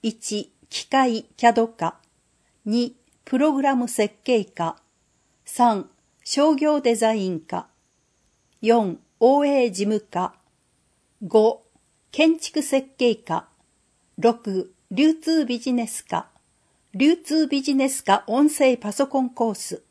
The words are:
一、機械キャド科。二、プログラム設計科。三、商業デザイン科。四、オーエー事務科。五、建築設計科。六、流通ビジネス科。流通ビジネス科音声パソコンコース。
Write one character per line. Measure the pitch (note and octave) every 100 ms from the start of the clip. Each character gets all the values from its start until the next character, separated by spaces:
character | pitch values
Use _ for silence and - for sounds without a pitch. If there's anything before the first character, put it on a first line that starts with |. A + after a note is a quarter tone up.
一、 | A3+ A3+ - G#3 - _ _
機 | - -
械 | C4+ C4 A3+ - _
キ | A#3
ャ |
ド | A3+ A3+
科。 | A3+ E3 - _ _ _ _ _ _
二、 | - A3+ A#3+ _ _ _ -
プ | B3+
ロ | D4
グ | C#4
ラ | C#4 C4
ム | A#3+
設 | - - _
計 | - A#3+ F#3+
科。 | - E3 - _ _ _ _ _ _
三、 | - - A#3+ G#3 E3 _ _ _
商 | - - D4 D4
業 | D4+ D4
デ | C#4+ A3+
ザ | A3
イ | A3 F#3+
ン | E3+
科。 | D#3+ F3+ - _ _ _ _ _ _ _ _ _
四、 | A3 A#3 G3+ E3+ _ _
オ | A#3 C#4
ー | C#4+
エ | C#4+ A#3+
ー |
事 | F3+ G3+
務 | G#3+
科。 | - - F3+ - _ _ _ _ _ _ _ _
五、 | G3 A3 A3 - _ _ _ _ _
建 | - D#4+ E4
築 | - -
設 | D4 C4+ C4+ _
計 | B3 A3
科。 | - E3 - _ _ _ _ _ _ -
六、 | A3 A#3 - F#3+ F3+ _ _
流 | F#3 D4+
通 | D#4+ D#4+ D#4+ B3+
ビ | A#3+
ジ | C4
ネ | B3 A3+
ス | -
科。 | - E3+ - _ _ _ _ _ _
流 | F#3+ C#4 E4+
通 | - D#4 D4+
ビ | C#4
ジ | C4+ C4+
ネ | C4+
ス | C4+
科 | - G3 -
音 | A3+ D4
声 | D4+ C4+ A#3+
パ | G#3
ソ | G#3 C#4
コ | C#4
ン | B3+
コ | - A3+
ー | G3
ス。 | - - _